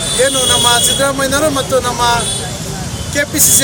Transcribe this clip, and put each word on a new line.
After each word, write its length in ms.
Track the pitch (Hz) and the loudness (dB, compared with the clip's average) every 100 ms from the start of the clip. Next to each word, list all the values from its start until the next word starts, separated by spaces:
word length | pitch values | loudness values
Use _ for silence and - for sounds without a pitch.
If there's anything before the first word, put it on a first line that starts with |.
| - - 269 | -2 0 0
ಏನು 140 | 269 254 | 2 0
ನಮ್ಮ 160 | 240 240 240 - | 2 2 2 2
ಸಿದ್ದರಾಮಯ್ಯನವರು 600 | 254 277 269 262 277 311 277 | 2 0 0 0 2 0 0
ಮತ್ತು 160 | - 254 247 | 0 0 0
ನಮ್ಮ 140 | 233 240 233 214 - - - - - - - - | 0 0 0 -2 -6 -6 -8 -8 -8 -8 -8 -4
ಕೆ 100 | 285 285 | -2 0
ಪಿ 80 | 294 - | 2 2
ಸಿ 60 | |
ಸಿ 80 | - | 4